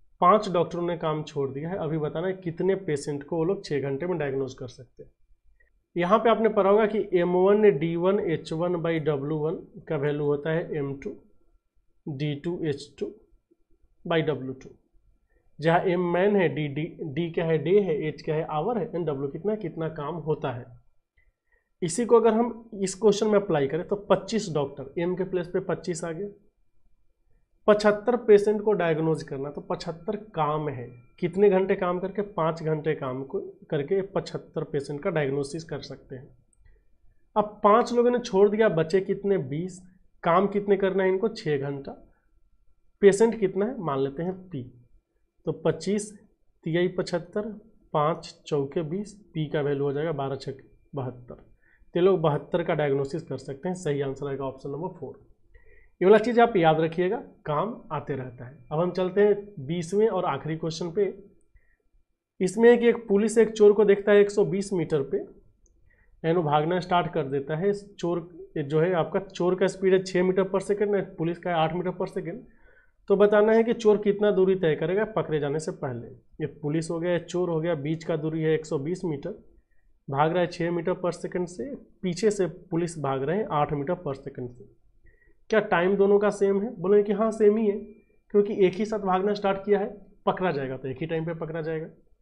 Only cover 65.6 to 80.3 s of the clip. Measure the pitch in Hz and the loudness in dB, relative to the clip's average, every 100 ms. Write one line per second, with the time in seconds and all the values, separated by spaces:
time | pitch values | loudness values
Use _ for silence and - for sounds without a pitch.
65.6 | _ _ _ _ _ _ 165 175 147 151 | _ _ _ _ _ _ 0 2 2 2
66.6 | 156 185 180 175 165 170 139 139 143 156 | 2 -2 0 0 0 -4 -2 -4 -4 -2
67.6 | 196 202 - - 170 170 170 - - 160 | -2 -2 -8 -8 -4 -4 -6 -16 -12 -8
68.6 | 139 156 170 180 156 - - - 175 185 | -2 0 2 2 0 -4 -6 -2 0 2
69.6 | 190 - 190 185 185 180 185 185 185 190 | 0 0 2 2 2 0 2 2 0 -2
70.6 | 190 202 208 202 175 - 165 175 180 170 | -2 -2 0 -2 -4 -6 -6 -4 -4 0
71.6 | 156 175 175 175 180 190 160 226 - - | 0 -2 -6 -4 -6 -6 -8 -12 -16 -20
72.6 | - _ _ _ - 196 208 208 214 220 | -20 _ _ _ 0 4 6 6 6 6
73.6 | 226 226 208 202 208 202 208 190 185 185 | 4 2 4 4 2 2 2 4 4 4
74.6 | 165 147 160 190 214 - 147 151 143 156 | 2 2 0 0 -2 -2 -2 -2 -2 -2
75.6 | 160 - 139 120 117 - _ - 156 - | -4 -6 -8 -8 -12 -18 _ -10 -10 -6
76.6 | 147 160 160 170 175 170 170 175 175 160 | -4 -2 -2 -4 0 -2 -2 -2 0 0
77.6 | 170 160 143 165 - 160 156 160 160 156 | -2 -2 -2 -4 -2 -4 -2 -2 0 0
78.6 | 156 156 143 180 180 143 170 214 - _ | -2 -4 -4 -4 -4 -6 -8 -12 -16 _
79.6 | _ _ _ _ - 135 160 | _ _ _ _ -6 0 2